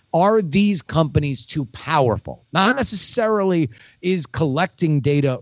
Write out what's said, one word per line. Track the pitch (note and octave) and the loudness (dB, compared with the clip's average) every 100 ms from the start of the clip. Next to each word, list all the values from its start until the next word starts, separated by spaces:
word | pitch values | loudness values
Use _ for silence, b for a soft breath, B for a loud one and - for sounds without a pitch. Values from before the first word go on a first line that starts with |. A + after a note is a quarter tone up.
| _ | _
Are | E3 G3 A3 | 2 4 2
these | E3+ F3+ G#3 F#3 | 2 2 2 0
companies | - D#3+ D3+ D3 C#3+ C3 | -2 0 2 0 -2 -6
too | - D#3 C3 | -8 -8 -8
powerful? | - D3 D#3 B2+ F#2+ - B1 _ | -10 -2 2 2 0 -6 -16 _
Not | E3 G3+ C#4 | 0 0 0
necessarily | A3+ G3 - B3 A3 G#3+ F#3+ F3 C3 B B B | -4 -4 -4 -2 0 0 0 0 -2 B B B
is | F3+ F#3 | -2 -2
collecting | - - D#3 C#3+ F3+ - D#3+ C#3+ | -4 -2 -2 0 -2 -2 0 2
data | C#3+ D3 C3+ B2+ | 2 2 0 -4